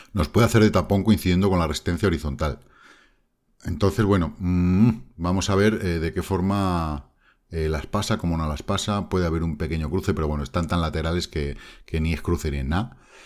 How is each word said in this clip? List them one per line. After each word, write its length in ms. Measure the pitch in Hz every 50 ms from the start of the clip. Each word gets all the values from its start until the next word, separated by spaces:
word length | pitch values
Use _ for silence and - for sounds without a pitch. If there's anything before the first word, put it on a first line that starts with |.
| - _
nos 160 | - 95 73 -
puede 180 | - 104 120
hacer 160 | 110 - 110
de 80 | 107 104
tapón 320 | - 92 73 - 98 98
coincidiendo 480 | 90 110 104 - - 92 87 92 101 98
con 80 | 95 87
la 80 | 82
resistencia 400 | 78 80 - - 90 87 80 107
horizontal. 540 | 92 82 76 - 73 67 - 80 76 - - - _ _ _ - - - _ _ _ _ _ _ _ _ _ _ _ _ _ -
Entonces, 400 | 87 82 - 101 95 - 117 107
bueno, 320 | 98 101 92 82 76 - -
mm, 520 | 95 90 90 90 90 90 90 98 113 123 113 - - - -
vamos 340 | 82 85 87 92 95 - 104
a 60 | 98
ver, 240 | 98 104 110 110 -
eh, 160 | 98 90 85 82
de 140 | 80 82
qué 100 | - 90
forma, 880 | - - 98 90 92 98 101 101 98 92 90 85 80 76 73 69 - _ _ _ _ _ _ _ _ -
eh, 180 | 85 80 78 78
las 180 | 78 73 -
pasa, 300 | - - 104 - - 110
cómo 200 | - - 87 82
no 120 | 80 78 76
las 140 | 73 -
pasa. 460 | - - 98 95 - 107 101 101 87 -
Puede 180 | 95 92 87
haber 160 | 82 80 82
un 140 | 82 82 76
pequeño 340 | - 80 73 82 80 76 71
cruce, 240 | 87 92 - 98 80
pero 140 | 80 78 76
bueno, 160 | 76 73 69
están 240 | - - 90 85 76
tan 120 | 90 87
laterales 460 | 80 78 69 80 78 82 87 90 -
que, 300 | - - 78 71 71 65 - - - - - -
que 160 | - - 78
ni 120 | 80 82
es 100 | 82 -
cruce 300 | - 92 85 - - 76
ni 60 | 69 69
es 60 | 65
nada. 320 | 67 82 95 113 - - - _ _ - - -